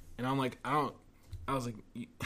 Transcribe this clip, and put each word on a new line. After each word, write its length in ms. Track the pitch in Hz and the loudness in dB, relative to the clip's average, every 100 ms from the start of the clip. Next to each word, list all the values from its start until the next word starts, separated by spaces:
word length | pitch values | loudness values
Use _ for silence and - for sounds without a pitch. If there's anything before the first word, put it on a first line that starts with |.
| - - | -10 -2
And 80 | 127 | 2
I'm 100 | 139 | 4
like, 220 | 131 - | 2 0
"I 100 | - | 2
don't," 220 | 147 131 - - - - - - | 4 4 -2 -18 -20 -12 -8 -2
I 80 | 135 | 0
was 100 | 120 | 0
like, 100 | 107 - 120 | -6 -10 -10
"Y-, 120 | - - | -10 -6